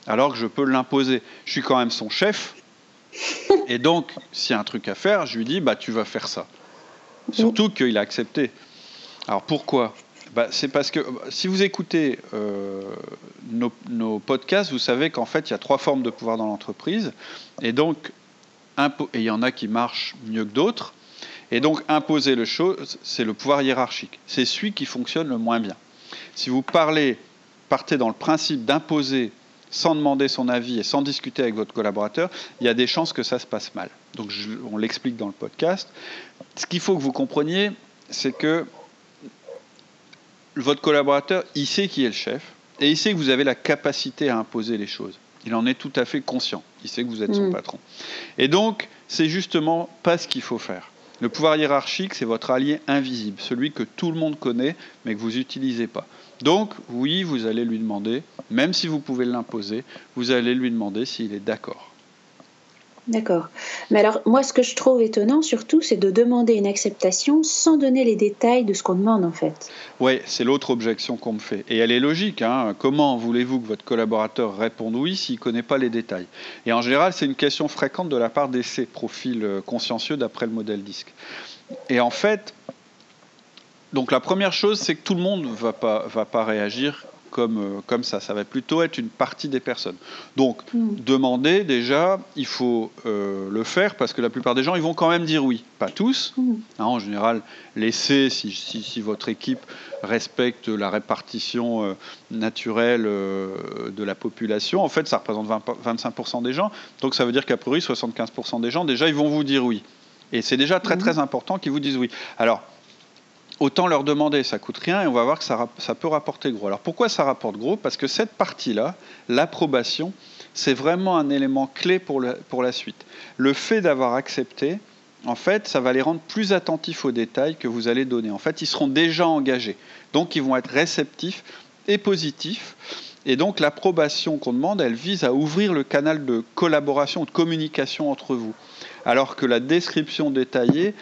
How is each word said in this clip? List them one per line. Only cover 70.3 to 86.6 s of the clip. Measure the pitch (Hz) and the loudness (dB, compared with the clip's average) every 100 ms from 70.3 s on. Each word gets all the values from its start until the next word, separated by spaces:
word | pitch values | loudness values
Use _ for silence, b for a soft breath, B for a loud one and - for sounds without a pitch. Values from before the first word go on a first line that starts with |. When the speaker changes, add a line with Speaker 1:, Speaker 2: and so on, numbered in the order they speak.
| - | 0
Speaker 1:
l'autre | 120 139 - | 2 2 2
objection | 123 113 110 - 120 | 0 0 -2 -4 -6
qu'on | 120 | -4
me | 107 | -6
fait. | - 101 - | -6 -8 -2
Et | 113 | 2
elle | 117 | 4
est | 120 | 4
logique, | 139 165 208 160 | 4 2 -2 0
hein. | 117 131 110 101 | 0 2 0 0
Comment | 135 147 143 123 | 0 4 2 2
voulez-vous | 117 120 123 131 | 2 0 2 -2
que | 110 | -2
votre | 107 | -6
collaborateur | - 117 110 110 110 - 113 98 | -2 0 2 2 0 0 -2 0
réponde | 113 - 113 117 | -4 -2 -4 -2
oui | 156 190 | -2 -2
s'il | - 120 | -4 -4
connaît | 123 117 | -2 -2
pas | 117 139 | 0 0
les | 127 | 2
détails ? | 113 113 95 90 B B B - | -2 -4 -8 -8 B B B 0
Et | |
en | 117 | 0
général, | 120 139 180 | 4 4 4
c'est | - 143 | 2 -2
une | 131 | 2
question | 143 - 151 | 0 0 -4
fréquente | - 139 - 180 | -2 -4 -2 -2
de | 131 | 0
la | 113 | 2
part | 147 139 | 0 0
des | 127 | -2
C, | 117 - 117 | -2 -4 -6
profils, | - 113 - 127 117 | -6 -8 -6 -6 -4
euh, | 107 98 | -2 -4
consciencieux | - 117 - 143 - 147 | -4 -4 -4 -4 -4 -2
d'après | 113 - 117 | -4 -2 -4
le | |
modèle | 113 107 104 | -4 -4 -6
disc. | 101 - - - B B B B - - - | -8 -14 -16 -18 B B B B -16 -12 0
Et | 123 | 2
en | 120 | 2
fait, | - 202 208 - - - - _ _ - _ _ _ _ - _ _ - | 2 2 2 -4 -20 -20 -20 _ _ -20 _ _ _ _ -20 _ _ -4
donc | 135 127 | -2 2
la | 131 | 2
première | - 190 196 | 2 2 2
chose, | - 202 208 | 2 2 2
c'est | - | 0
que | 156 | -4
tout | - 180 | 0 0
le | |
monde | 180 196 139 | 0 -2 -4
va | 107 113 | -2 -2
pas, | - 117 104 98 | 0 0 0 -2
va | 110 104 | -4 -2
pas | 117 110 | 0 0
réagir | 107 | 0